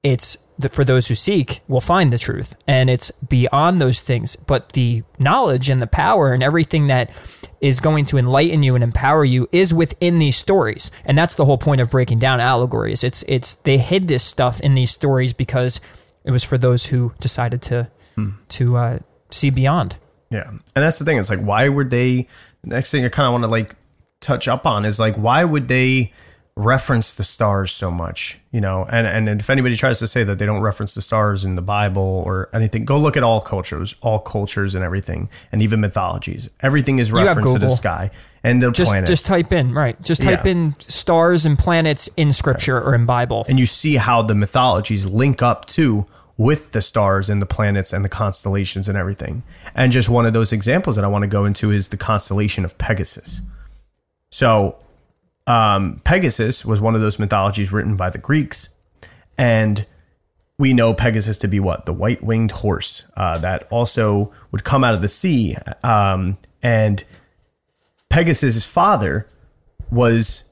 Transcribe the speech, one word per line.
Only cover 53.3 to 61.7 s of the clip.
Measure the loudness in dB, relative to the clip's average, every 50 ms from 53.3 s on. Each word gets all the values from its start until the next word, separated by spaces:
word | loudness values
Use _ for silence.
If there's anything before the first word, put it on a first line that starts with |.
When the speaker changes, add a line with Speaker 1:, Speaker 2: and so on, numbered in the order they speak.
| -14 -14 -14 -14 -16 -18 -20 -20 -20 -20 _ _ _ _ _ _ _ _ _ _
Speaker 2:
So, | -6 -2 2 2 4 4 2 0 -4 _ -20 _ _ _ _ _ _ _ _ _ _ _ _
um, | 0 2 4 4 4 2 2 0 -4 -6 -4 -2
Pegasus | 0 0 2 0 -2 -2 -2 -2 -4 -4 -6 -4
was | -2 -2 0
one | 0 0 0
of | 2
those | 0 0 -2 -2
mythologies | -4 -2 0 0 0 0 -2 -2 -4 -4 -2
written | -4 -2 -2 -2
by | -2 -4 -6
the | -6 -8
Greeks, | -4 -2 -2 -2 -2 -4 -8 -16 -18 -20 _ _ _ _ _ _ -20 -20 -20 -20 _ _ _
and | 0 2 2 4 2 2 0 0 -2 -4 _ _ _ _ _ _ _ _ _ _ _ _ _ _
we | _ 2 4 4
know | 4 4 4 2
Pegasus | 2 0 0 0 0 -2 -2 -4 -4
to | -2 -2
be | 0 0
what? | 0 0